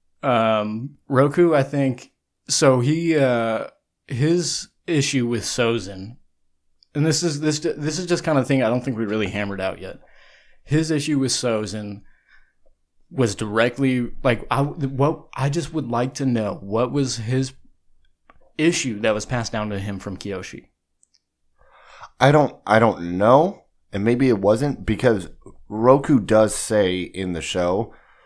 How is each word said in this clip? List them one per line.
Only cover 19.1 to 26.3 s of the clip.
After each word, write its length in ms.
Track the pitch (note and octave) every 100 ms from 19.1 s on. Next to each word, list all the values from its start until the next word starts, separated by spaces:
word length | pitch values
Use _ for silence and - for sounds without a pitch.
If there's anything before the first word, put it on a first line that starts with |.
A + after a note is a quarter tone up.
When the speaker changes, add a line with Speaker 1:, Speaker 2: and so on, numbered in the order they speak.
| G#2+
Speaker 1:
was 100 | -
passed 260 | B2 -
down 180 | A2 G#2+
to 80 | G2+
him 180 | G2 G2
from 200 | G2+ F#2+
Kyoshi? 500 | G#2 F#2 F#2 - - _ _ _ _ _ _ _ _ _ _ _ - - - -
Speaker 2:
I 120 | B2+
don't, 240 | D3+ C3+ - -
I 100 | G#2+
don't 400 | A2+ F2+ F2 F2+
know, 460 | G#2 C3+ F3 G#3 _ _ _
and 120 | G2
maybe 260 | G#2+ A#2+ C3
it 80 | G#2+
wasn't, 480 | G2 A2+ D3 - -
because 440 | G#2+ B2+ G#2 F2 - - - -
Roku 500 | G#2+ A#2+ C#3 - C3+
does 340 | F#2